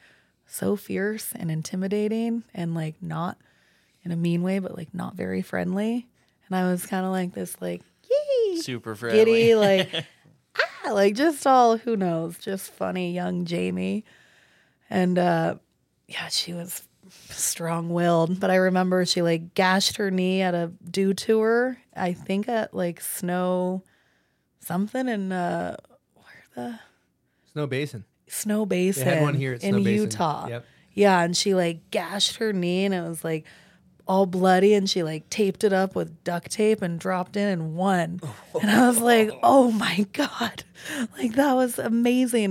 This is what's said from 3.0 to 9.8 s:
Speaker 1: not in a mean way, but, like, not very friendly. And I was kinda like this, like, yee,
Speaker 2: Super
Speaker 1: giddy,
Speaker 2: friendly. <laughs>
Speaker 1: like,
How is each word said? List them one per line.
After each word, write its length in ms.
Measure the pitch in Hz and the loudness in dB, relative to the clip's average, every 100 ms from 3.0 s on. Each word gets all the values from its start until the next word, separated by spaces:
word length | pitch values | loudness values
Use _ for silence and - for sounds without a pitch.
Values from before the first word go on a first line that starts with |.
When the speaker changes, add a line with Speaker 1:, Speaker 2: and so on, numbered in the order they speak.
Speaker 1:
not 360 | 170 160 175 - _ _ _ _ _ _ | -10 -6 -6 -10 _ _ _ _ _ _
in 80 | 175 | -8
a 40 | 170 | -2
mean 260 | 170 170 | 0 0
way, 180 | 185 196 | 0 -2
but, 160 | 185 - | -4 -10
like, 180 | 160 | -12
not 220 | 175 - 185 | -10 -10 -6
very 260 | 185 190 | -4 -4
friendly. 640 | 185 - 180 190 220 240 240 _ _ _ _ | -4 -4 -2 -2 -2 -4 -8 _ _ _ _
And 80 | |
I 160 | 185 180 | -2 0
was 160 | 180 - | -2 -4
kinda 240 | 190 185 | -4 -2
like 220 | 185 180 | -4 -4
this, 220 | 190 180 - | -6 -10 -8
like, 220 | 180 175 - _ - | -8 -10 -12 _ -2
yee, 520 | 554 587 508 427 330 | -2 2 0 2 -2
Speaker 2:
Super 320 | 311 117 113 | -4 -6 -8
Speaker 1:
giddy, 560 | 104 120 214 220 226 226 | -6 2 6 6 6 6
Speaker 2:
friendly. 40 | |
<laughs> 20 | 220 | 6
Speaker 1:
like, 500 | 202 190 | 6 4